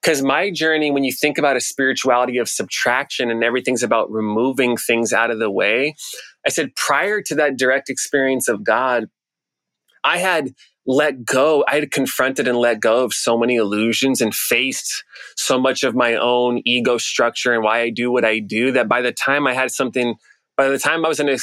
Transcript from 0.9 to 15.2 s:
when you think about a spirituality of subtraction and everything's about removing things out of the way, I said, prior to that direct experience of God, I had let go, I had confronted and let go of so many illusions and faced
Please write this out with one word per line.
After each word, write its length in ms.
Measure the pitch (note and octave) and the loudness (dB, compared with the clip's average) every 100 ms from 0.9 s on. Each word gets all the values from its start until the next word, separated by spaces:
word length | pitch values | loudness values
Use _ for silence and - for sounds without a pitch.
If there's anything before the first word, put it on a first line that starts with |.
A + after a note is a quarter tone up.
when 140 | C#3+ | 0
you 80 | C3+ | -2
think 260 | B2 D3+ D3 | 0 -2 2
about 180 | C#3+ B2+ | 2 0
a 40 | |
spirituality 760 | - - C3+ B2+ C3+ B2 B2 B2 | -2 -2 -2 0 2 2 2 0
of 100 | A2+ | -2
subtraction 840 | - G#2+ - - B2 C#3+ - A#2+ | -4 -6 -2 0 0 -2 -4 -2
and 140 | A#2 | 0
everything's 380 | A#2 B2+ B2+ B2 | 0 0 -2 -2
about 260 | A#2+ A2+ - | 0 0 0
removing 640 | G#2+ G#2+ G#2+ B2+ C3 B2 A#2+ | -2 -2 0 0 0 0 0
things 360 | - A#2 A#2 | 0 0 2
out 180 | A2 A#2 | 0 0
of 80 | A2+ | 0
the 120 | A2 | -2
way, 440 | G2+ G2 A2+ C#3+ D#3 - - - _ D3 | 0 0 0 -2 -6 -14 -14 -18 _ -4
I 20 | |
said, 260 | - D3 | -2 -4
prior 460 | - - C#3+ F#3 G#3 | -4 -2 0 0 -2
to 120 | - D3 | -4 0
that 200 | D3 C3 | 0 2
direct 300 | B2+ C3+ - | 0 0 -2
experience 580 | C3 - C#3+ C3+ C3 A#2 | -8 -2 0 0 0 -2
of 160 | G#2+ | -2
God, 440 | G#2+ A2 C3 B2 G#2+ _ _ _ _ _ _ _ _ _ | 0 0 2 -2 -4 _ _ _ _ _ _ _ _ _
I 160 | - F3 | -2 0
had 360 | F#3 E3+ C3+ - - _ - | 2 0 -2 -10 -20 _ 0
let 380 | C3 D3+ C3+ A2+ | 2 2 0 -2
go, 360 | B2+ D3 D3+ - | 2 4 4 4
I 60 | |
had 160 | C#3+ C#3+ | 0 -2
confronted 560 | - C3 - C3 C3+ B2+ | -2 -4 0 0 0 0
and 80 | A#2+ | 2
let 220 | A#2+ A2 | 2 2
go 240 | A2+ A#2 | 2 2
of 80 | B2 | 2
so 240 | - - A#2 | -2 0 2
many 180 | A#2 A#2+ | 2 2
illusions 680 | G#2 G#2 A2+ A2+ C3+ B2+ | 0 0 0 2 0 2
and 120 | A2+ | 0
faced 680 | G2+ - A#2+ C3 - - - - - | -2 -2 0 0 -4 -8 -10 -10 -20